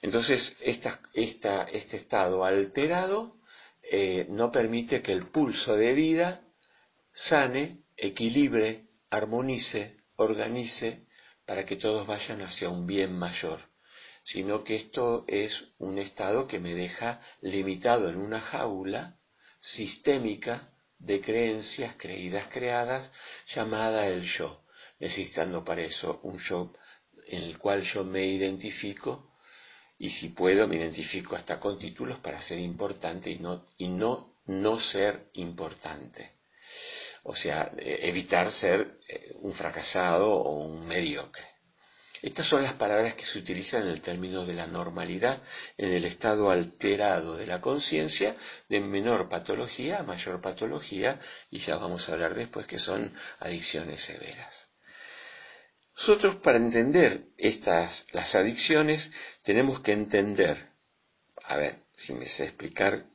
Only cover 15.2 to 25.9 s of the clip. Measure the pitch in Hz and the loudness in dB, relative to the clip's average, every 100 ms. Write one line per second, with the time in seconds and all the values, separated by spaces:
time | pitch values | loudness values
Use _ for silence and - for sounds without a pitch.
15.2 | - 101 107 - - _ 95 98 98 - | 0 0 0 -4 -8 _ -6 -4 -6 -4
16.2 | 95 113 135 98 87 87 90 - 117 120 | 0 0 0 -6 -4 -4 -4 -4 -6 -6
17.2 | - - 95 98 95 92 120 120 92 87 | -14 -10 -4 -2 -2 0 4 4 4 -2
18.2 | 101 113 - - 120 98 95 110 165 _ | -4 -6 -6 -4 -4 -4 -4 -6 -8 _
19.2 | _ _ - _ - - 101 - - 139 | _ _ -20 _ -10 -6 -6 -2 2 2
20.2 | 117 104 - 120 - _ _ _ 127 101 | 0 -4 -4 -6 -10 _ _ _ -2 -2
21.2 | 98 113 117 110 107 - 117 - 90 95 | 0 2 2 0 -4 -4 -6 -8 -12 -8
22.2 | 90 98 101 127 123 120 120 131 135 - | -6 -6 -6 -6 -2 0 0 -4 -6 -16
23.2 | - - - - 110 107 113 110 101 90 | -16 -16 -8 -4 -2 0 2 2 2 0
24.2 | 87 - 78 - _ - - _ 85 98 | -2 -2 -4 -8 _ -20 -20 _ -4 -2
25.2 | 92 - 85 87 87 87 80 | -2 -2 -2 -2 -4 -4 -4